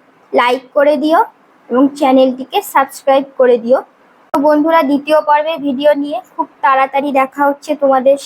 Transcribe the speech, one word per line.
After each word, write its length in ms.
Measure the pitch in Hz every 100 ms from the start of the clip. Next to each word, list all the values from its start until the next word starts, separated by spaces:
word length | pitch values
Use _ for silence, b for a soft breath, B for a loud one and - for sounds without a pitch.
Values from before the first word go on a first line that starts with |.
| _ _ _
লাইক 300 | - 240 262 262
করে 200 | 294 285 294
দিও 220 | 302 339 - - _ _ -
এবং 140 | 240 277 285
চ্যানেলটিকে 640 | 277 262 262 254 262 392 -
সাবস্ক্রাইব 520 | 302 269 - - 269 277 -
করে 200 | 254 240
দিও। 220 | 226 269 - _ _ _ _
তো 40 | -
বন্ধুরা, 400 | 294 302 311 330
দ্বিতীয় 360 | 277 285 285 302
পর্বের 360 | 302 294 302 330
ভিডিও 320 | 285 262 294
নিয়ে 240 | 294 285 330 -
খুব 180 | - 302 _
তাড়াতাড়ি 480 | 262 269 269 277 285
দেখা 300 | 262 269 277 285
হচ্ছে 260 | 285 - 294
তোমাদের 420 | 277 262 254 277